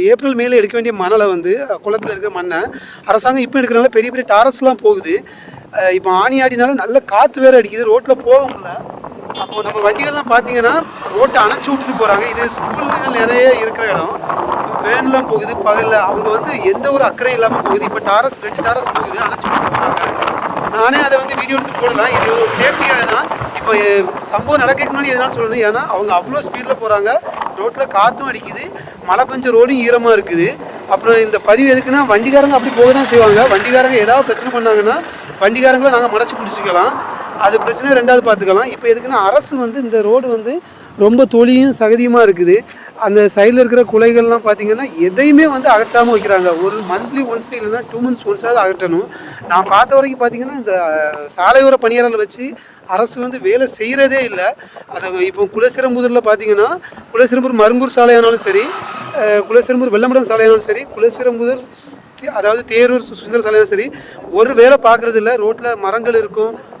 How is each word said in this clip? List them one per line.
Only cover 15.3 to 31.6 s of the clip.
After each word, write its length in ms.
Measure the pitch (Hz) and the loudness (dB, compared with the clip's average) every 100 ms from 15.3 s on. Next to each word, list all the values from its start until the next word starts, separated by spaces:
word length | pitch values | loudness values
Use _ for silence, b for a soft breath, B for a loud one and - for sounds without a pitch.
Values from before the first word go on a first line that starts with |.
| 220 208 214 | -4 -4 -6
பகல்ல, 360 | 208 208 220 220 | -2 0 0 0
அவங்க 280 | 190 202 220 | 0 -2 -2
வந்து 240 | 214 294 277 | -4 -4 -4
எந்த 280 | 190 202 277 | -2 -2 -2
ஒரு 120 | 277 | 0
அக்கறையும் 340 | 240 - 247 240 | 0 -2 -4 0
இல்லாம 220 | 226 226 | -2 -2
போகுது. 240 | - 202 | -2 -2
இப்ப 160 | 196 208 | -4 -6
டாரஸ், 360 | 208 202 262 - | -2 0 0 -4
ரெண்டு 200 | 214 220 | -12 -6
டாரஸ் 280 | 226 247 240 | -4 -4 -4
போகுது, 280 | 226 208 196 | -6 -6 -6
அணைச்சு 300 | 214 226 - | -6 -6 -4
விட்டுட்டு 260 | - - | -4 -4
போறாங்க. 320 | - - - - - - - - - - | -4 -4 -4 -6 -6 -6 -6 -8 -8 -6
நானே 260 | 214 226 277 | -2 0 0
அதை 180 | 277 269 | 0 0
வந்து 160 | 269 | -2
வீடியோ 220 | 269 262 269 | -8 -4 -4
எடுத்து 240 | 269 - | -4 -4
போடலாம், 280 | 240 220 240 | -4 0 0
இது 240 | 233 220 | 0 -2
ஒரு 160 | 233 220 | 0 0
சேஃப்டிக்காக 500 | - 262 - 269 254 226 | 0 -2 0 -2 -2 -2
தான். 200 | 226 294 - - | -2 -4 -8 -10
இப்போ, 180 | - - 214 | -8 -2 0
எ-, 260 | 208 202 185 - | 2 0 0 -6
சம்பவம் 400 | - 202 - 294 | -6 -6 -2 0
நடக்கிறதுக்கு 340 | 247 269 285 | 0 -2 -2
முன்னாடி 180 | 277 277 | -4 -4
எதனால 200 | 254 254 | -2 -4
சொல்லணும், 300 | 233 226 240 | -4 -4 -2
ஏன்னா 200 | 214 226 285 | 0 -2 -4
அவங்க 260 | 196 208 | -4 -2
அவ்வளோ 280 | 180 180 277 | -2 -2 -6
ஸ்பீடில் 400 | 185 247 247 - | -8 -10 -6 -4
போறாங்க, 300 | 220 208 202 294 - - - - | -2 0 0 -2 -4 -10 -10 -6
ரோட்ல 300 | 220 247 269 | -6 -4 -4
காத்தும் 400 | 196 220 240 269 | 0 0 0 -8
அடிக்குது, 360 | 233 - 226 330 403 B B 180 | -10 -12 -14 -14 -14 B B -4
மழை 180 | 196 | 0
பெஞ்ச 260 | 254 262 254 | 0 -2 0
ரோடும் 320 | 226 254 269 | 2 4 2
ஈரமா 280 | 233 240 233 | 2 2 4
இருக்குது. 380 | 214 196 170 185 294 B B - | 2 2 -2 -2 -4 B B -4
அப்புறம் 320 | 196 220 226 | -2 2 2
இந்த 180 | 220 208 | 2 -2
பதிவு 300 | 208 226 | 2 4